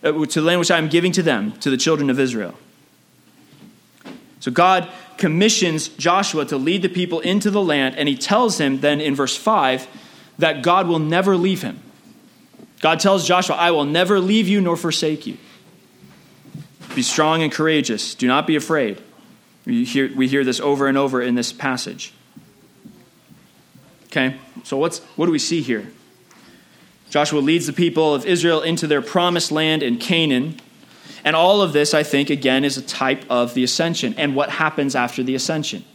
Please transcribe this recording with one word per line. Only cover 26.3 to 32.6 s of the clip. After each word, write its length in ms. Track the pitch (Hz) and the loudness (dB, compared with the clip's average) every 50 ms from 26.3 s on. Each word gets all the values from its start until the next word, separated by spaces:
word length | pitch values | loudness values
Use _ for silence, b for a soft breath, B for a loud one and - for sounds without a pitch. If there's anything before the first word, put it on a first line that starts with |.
| b b b b b b b b b b b b b b _ - | b b b b b b b b b b b b b b _ -4
Joshua 300 | - 147 147 147 156 151 | 0 0 0 2 0 0
leads 300 | 139 143 160 175 143 143 | 2 2 2 2 0 -2
the 40 | 143 | 0
people 400 | - 175 170 - 160 160 156 147 | 0 0 2 2 2 2 2 2
of 140 | 139 123 | 0 0
Israel 340 | - 180 170 143 170 165 156 | 0 0 2 2 2 2 2
into 280 | 147 165 165 156 - 151 | 0 -2 -2 -2 0 0
their 120 | 151 143 | 0 0
promised 520 | 123 - - 185 175 175 175 170 165 - 151 | -2 -2 -2 0 0 2 0 0 -2 -2 -2
land 320 | 156 156 156 156 156 143 | 0 0 0 0 0 0
in 140 | 123 120 117 | -2 -2 -2
Canaan. 640 | - - 175 165 165 151 131 127 135 156 160 - - - _ - B B B B B B B B B | -2 0 0 0 2 2 2 0 0 -2 -8 -12 -16 -20 _ -20 B B B B B B B B B
And 120 | 143 160 | 0 2
all 260 | 160 170 185 202 208 202 | 4 4 4 6 4 2
of 100 | 175 143 | 2 2
this, 220 | 147 147 147 - | 2 2 4 2
I 80 | 151 151 | 0 0
think, 280 | 147 - 139 143 143 | 2 0 0 0 0
again, 340 | 151 143 139 131 127 135 | -2 0 0 2 2 2